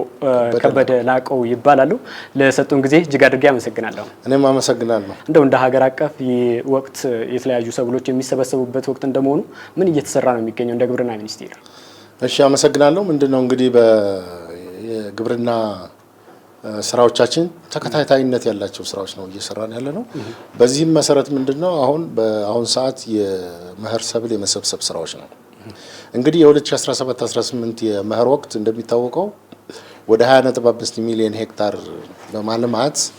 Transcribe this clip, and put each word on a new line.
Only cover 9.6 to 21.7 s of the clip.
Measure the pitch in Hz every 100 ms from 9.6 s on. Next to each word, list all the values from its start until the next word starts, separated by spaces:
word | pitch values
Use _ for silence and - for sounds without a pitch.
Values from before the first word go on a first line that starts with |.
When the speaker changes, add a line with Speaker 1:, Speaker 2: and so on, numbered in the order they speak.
| -
Speaker 1:
ምን | - 185
እየተሰራ | 147 135 143 127
ነው | 120
የሚገኘው | 113 110 120
እንደ | 120 123
ግብርና | 123 123
ሚኒስቴር? | 110 107 - - - - - - - - -
Speaker 2:
እሺ፣ | 127 -
አመሰግናለሁ። | 139 139 147 135 143 165
ምንድነው | 202 147 139 135
እንግዲህ | 127 127 127
በ-፣ | 120 113 110 101 95 90 87 85 85 90 95
የግብርና፣ | 110 110 104 101 113 120 120 117 110 95 87 - _ _ - - _ _
እ፣ | 110 107
ስራዎቻችን | 101 120 120 - 120 - 175 - -
ተከታታይነት | 156 139 151 143 135 131 123
ያላቸው | 117 104 98 -
ስራዎች | 92 98 95
ነው | - 95
እየሰራን | 98 - 101 110
ያለ | 113 135
ነው። | 160 233
Speaker 1:
እህ። | 151 110 113 -
Speaker 2:
በዚህም | - 123 135 160
መሰረት | 156 139 139 135
ምንድነው | 143 131 135 180